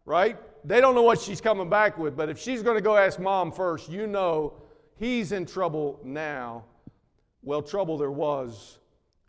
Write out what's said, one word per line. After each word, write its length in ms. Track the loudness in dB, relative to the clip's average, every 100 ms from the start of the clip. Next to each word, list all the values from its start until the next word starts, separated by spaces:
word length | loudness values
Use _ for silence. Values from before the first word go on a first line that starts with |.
right? 320 | 0 2 2 0 -14 -14 0
They 140 | 4
don't 160 | 6 8
know 60 |
what 180 | 6 6
she's 200 | 0 -2
coming 300 | 0 0 2
back 260 | 2 2 2
with, 200 | -4 -4
but 120 | -4
if 120 | -6
she's 240 | -6 -2
gonna 160 | 0 2
go 160 | 4 4
ask 240 | 4 2
Mom 320 | -2 0 -2
first, 360 | -2 -4 -4 -8
you 200 | -8 -4
know 460 | -2 0 0 -2 -8 -20 _ _ -8
he's 340 | -4 -2 -2
in 160 | -6 -6
trouble 540 | -4 -2 -2 -4 -6
now. 640 | -10 -10 -8 -8 -10 -12 -18 _ -20 -20 _ _ _ _
Well, 200 | -6 -6
trouble 340 | -4 -4 -4 -2
there 140 | -4
was, 680 | -2 -2 -2 -6 -12 -20 -20 _ _ _ _